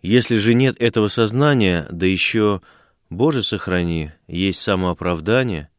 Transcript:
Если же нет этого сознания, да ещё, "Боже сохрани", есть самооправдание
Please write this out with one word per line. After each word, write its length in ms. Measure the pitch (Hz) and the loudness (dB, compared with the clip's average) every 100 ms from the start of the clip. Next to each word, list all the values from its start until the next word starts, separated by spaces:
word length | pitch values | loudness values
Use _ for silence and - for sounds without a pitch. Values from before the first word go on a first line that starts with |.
Если 360 | 92 120 117 113 | 2 2 2 0
же 180 | 104 120 | 2 4
нет 200 | 131 - | 2 2
этого 260 | 117 113 104 | 0 2 0
сознания, 760 | - 110 117 147 139 98 87 76 | 0 0 2 2 4 2 0 -4
да 160 | 85 92 | -2 0
ещё, 560 | 95 - 113 104 98 _ _ _ _ _ | 0 0 0 0 -2 _ _ _ _ _
"Боже 320 | 87 143 139 | -2 0 0
сохрани", 680 | 101 101 - 90 85 82 76 - _ | -2 -4 -2 -2 0 -2 -6 -12 _
есть 320 | 87 95 90 | -4 -2 -2
самооправдание 1080 | - 95 92 85 87 85 80 120 127 85 73 | -2 0 0 -2 -4 -4 0 0 0 -6 -10